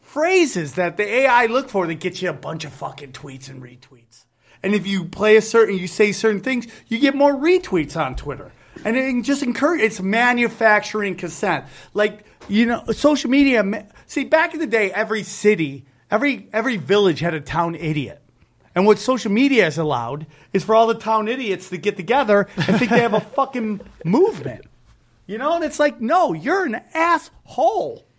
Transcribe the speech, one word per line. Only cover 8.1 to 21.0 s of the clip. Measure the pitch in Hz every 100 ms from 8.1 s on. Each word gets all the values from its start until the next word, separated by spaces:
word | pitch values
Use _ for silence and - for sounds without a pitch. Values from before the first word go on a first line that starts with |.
| 127
Twitter. | 143 117 95 _ _ -
And | 214 240
it | 262 247
just | 240 277
encourage, | 247 - 294 339
it's | 220 220
manufacturing | 185 220 247 240 233 233 226 208 208 214 202 190
consent. | 170 - 202 147 - - -
Like, | 196 208 214 _ _ -
you | 202 233
know, | 233 -
social | 214 285 294 240
media, | 277 277 240
ma-, | 196 214 - - _
see, | 294
back | 269 311 339
in | 330
the | 285
day, | 226 196
every | 180 214 214
city, | 185 - 208 196 151 135 _ _ _
every, | 214 285 226 -
every | 214 240 220
village | 131 202 196 147
had | 170
a | 160
town | 143 156 170 170
idiot. | 160 156 113 - _ _ _ _ _
And | 175 202
what | 208
social | - 254 220
media | 202 277 254 170
has | 143
allowed | 156 127 117 143 156 - _
is | 196
for | 185 220
all | 226
the |
town | 226